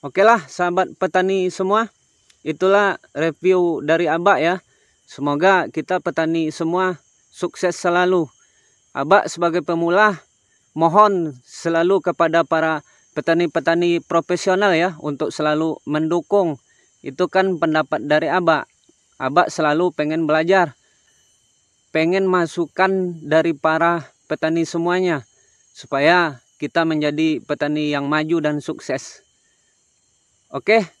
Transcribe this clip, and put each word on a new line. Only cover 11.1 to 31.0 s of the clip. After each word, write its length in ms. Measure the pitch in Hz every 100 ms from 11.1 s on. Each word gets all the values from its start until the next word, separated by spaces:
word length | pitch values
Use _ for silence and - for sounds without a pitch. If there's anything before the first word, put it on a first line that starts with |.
| 196 160 127 _
selalu 560 | - 170 165 170 190
kepada 400 | 180 147 165 165
para 400 | 151 160 160 156 - _ _ -
petani-petani 880 | 139 165 175 170 143 170 175 170
profesional 720 | - 170 156 180 - 190 202 165
ya, 240 | 180 156
untuk 320 | 151 139 127
selalu 480 | - 151 151 160 - -
mendukung. 720 | 151 160 170 - 202 175 143 _ _ _ _
Itu 320 | 139 135 180
kan 240 | 190 190 175
pendapat 400 | 165 156 151 151
dari 240 | 131 151 156
Abak. 400 | 175 170 156 - _ _ _ _ _
Abak 360 | 131 151 175
selalu 400 | - 156 151 180 156
pengen 280 | 151 160
belajar, 560 | 160 156 165 190 170 - _ _ _ _ _ _ _ _ _ _ _
pengen 320 | 160 160 190
masukan 960 | 196 180 165 - 165 - 190 190 180 170
dari 320 | 156 160 165
para 640 | 151 160 160 170 170 143 _ _
petani 320 | 156 160 165
semuanya, 640 | 165 170 170 180 185 151 120 _ _ _ _ -
supaya 640 | - 139 147 180 165 131 _ _
kita 320 | 147 - 160
menjadi 560 | 156 151 147 160 151
petani 480 | - 143 147 151 151
yang 160 | 147 139
maju 320 | 151 156 165
dan 240 | 151 147
sukses. 640 | - - - 131 - - _ _ _ _ _ _ _ _ _ _ _ _ _
Oke. 320 | 135 - 226 180 _